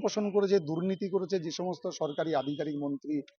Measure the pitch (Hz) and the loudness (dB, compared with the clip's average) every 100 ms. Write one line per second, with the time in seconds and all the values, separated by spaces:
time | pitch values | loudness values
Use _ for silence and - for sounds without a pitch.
0 | 208 214 208 196 196 202 147 160 185 190 | 2 0 0 4 4 4 4 0 0 0
1 | 196 185 180 190 165 151 180 175 185 151 | 0 0 0 -2 -2 -4 -4 -4 -6 -4
2 | 156 147 160 147 131 147 156 147 143 139 | -2 0 0 2 0 -2 -2 -2 -2 -4
3 | 147 151 135 | -4 -4 -6